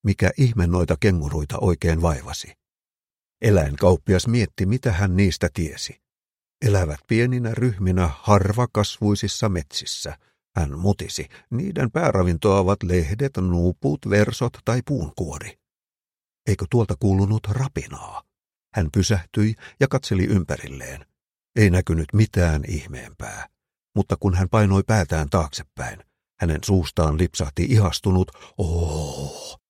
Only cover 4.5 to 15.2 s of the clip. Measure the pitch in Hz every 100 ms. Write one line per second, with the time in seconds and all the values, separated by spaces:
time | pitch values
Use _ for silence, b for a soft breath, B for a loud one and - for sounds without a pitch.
4.5 | - 95 123 127 87 101 90 98 - 87
5.5 | - 78 - - - _ _ _ _ _
6.5 | _ 123 101 85 73 _ 113 123 123 117
7.5 | 113 123 95 92 92 87 69 - 101 95
8.5 | 107 123 107 104 - 104 101 101 - 110
9.5 | 87 - - - - - - _ _ _
10.5 | - 76 71 95 101 80 - 76 B B
11.5 | 117 196 165 123 156 160 95 90 82 104
12.5 | 98 92 101 90 90 76 107 139 92 92
13.5 | 87 87 87 139 147 - 104 107 127 120
14.5 | - - 123 - 143 78 -